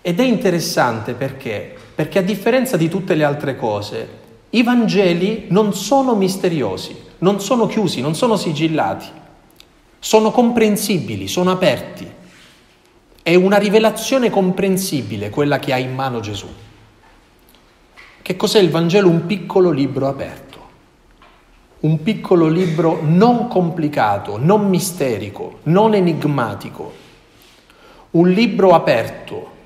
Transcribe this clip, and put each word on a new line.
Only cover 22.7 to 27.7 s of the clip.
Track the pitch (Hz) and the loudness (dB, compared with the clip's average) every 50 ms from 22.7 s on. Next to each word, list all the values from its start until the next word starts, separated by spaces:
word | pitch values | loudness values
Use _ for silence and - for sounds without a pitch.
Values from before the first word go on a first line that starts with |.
| 160 160 170 165 160 160 165 | 0 0 0 0 0 0 0
non | 147 165 180 214 240 247 233 214 - | 2 4 6 6 6 4 2 0 -2
complicato, | - 185 180 165 165 170 156 147 143 143 131 - 101 101 101 - 101 113 | 0 0 -2 -2 -2 -4 -4 -4 0 0 0 0 0 -2 -4 -8 -8 -2
non | 131 160 202 214 208 196 | 2 2 2 2 2 2
misterico, | 185 175 - - - - - 131 117 98 107 101 95 - 90 - - - - | 0 0 -2 -4 -6 -4 -4 -4 -2 -4 -6 -10 -10 -12 -14 -14 -14 -10 -2
non | 147 160 190 214 220 214 | 0 2 4 4 4 4
enigmatico, | 202 185 175 160 139 - - 147 139 120 110 101 95 - - - - 80 - - - - - - _ _ _ _ _ _ _ _ _ _ _ | 2 2 2 0 0 -2 -2 -2 -2 -2 -4 -6 -10 -12 -14 -14 -14 -16 -16 -16 -20 -20 -20 -20 _ _ _ _ _ _ _ _ _ _ _